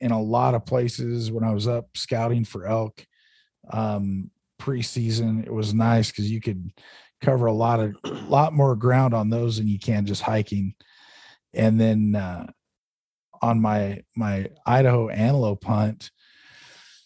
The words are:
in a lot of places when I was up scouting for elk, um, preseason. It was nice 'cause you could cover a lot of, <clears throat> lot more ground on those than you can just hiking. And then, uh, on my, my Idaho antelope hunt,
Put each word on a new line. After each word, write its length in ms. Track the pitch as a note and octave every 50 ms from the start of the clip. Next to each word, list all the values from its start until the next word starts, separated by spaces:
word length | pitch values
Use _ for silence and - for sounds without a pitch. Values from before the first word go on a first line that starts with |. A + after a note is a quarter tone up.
in 100 | C3 A#2+
a 100 | A#2 A2 A2
lot 320 | G#2+ A#2 A#2+ B2 C3 B2
of 100 | A#2 -
places 640 | - C3 B2+ B2 A#2+ - - B2 A#2 A#2+ A#2+ A2+ A2 A2+
when 120 | A2+ A2+
I 80 | A2 G#2+
was 140 | G#2 G#2 A#2+
up 200 | A#2+ A#2 A2+ _ -
scouting 480 | - - - C3 A2+ A2+ A#2 A#2+ A#2+ A2
for 220 | - - G#2 F2
elk, 400 | G2+ A2 A2+ A2 G#2+ - - - _ _ _ _ _ _ _ _ _ _ _ _ -
um, 600 | - A2 A2+ G#2+ G#2 G2+ G2+ G2 G2 F#2+ F#2 - _ _ _ _ _ -
preseason. 840 | - C3+ C3+ B2 A#2 - - B2 A#2 A2+ A2 A2+ A#2 A2+ A2 A2 A2
It 80 | - A#2
was 220 | A2 G#2+ G2+ G#2
nice 380 | A2+ A2+ A#2 A#2 A2+ G#2 - -
'cause 180 | - G#2 G#2
you 100 | A2+ A2+
could 300 | - A#2 G2+ F#2 F2+ F2+ - _ - - - - - _ _ -
cover 260 | - C#3 C3+ B2+ A#2+
a 60 | A#2 A2
lot 280 | A2 A2+ A#2 A#2 A2+
of, 160 | A2 G#2+ G2+ - -
<clears throat> 240 | - - - - -
lot 220 | C#3 C#3 D3+ D#3+ D#3+
more 200 | D3 C#3 C3+ B2
ground 360 | G#2+ A2+ B2+ B2+ C3 C3 B2+ A#2
on 140 | A2+ G#2+ G#2+
those 280 | A2+ A#2 A#2 A#2+ A2 A2
than 100 | G#2+ G#2+
you 100 | G#2 G2
can 280 | - - A2 G#2 G2+
just 160 | G2+ G2+ - -
hiking. 520 | - A2+ A2 G#2 - G#2 G2+ G2 F#2+ - _ _ _ _ _ - - - - - - - _ _ _ -
And 240 | - A2+ A2 A2 A2
then, 340 | A2 A2+ A2 G#2+ G#2+ G#2 G#2
uh, 320 | G#2 G2 F#2 F2+ E2+ E2 D#2+ - _ _ _ _ _ _ _ _ _ _ _ _ _ _ _ _ - -
on 180 | A#2 A#2 A2+
my, 420 | A2 G#2+ G#2+ G#2 G2+ G2 G2+ - - _ -
my 340 | A#2 A2+ G#2 G2+ F#2+ G2 - - _ -
Idaho 420 | A2+ A#2+ C3 C3+ B2+ B2 A#2+ A2+ A2
antelope 560 | - G#2 G#2+ B2 C#3+ C#3 A#2+ G#2+ G2+ G2+ -
hunt, 460 | - A2 G#2 G#2 G#2+ G#2+ - - - _ _ _ _ _ _ _ - - - - - - - - - - - _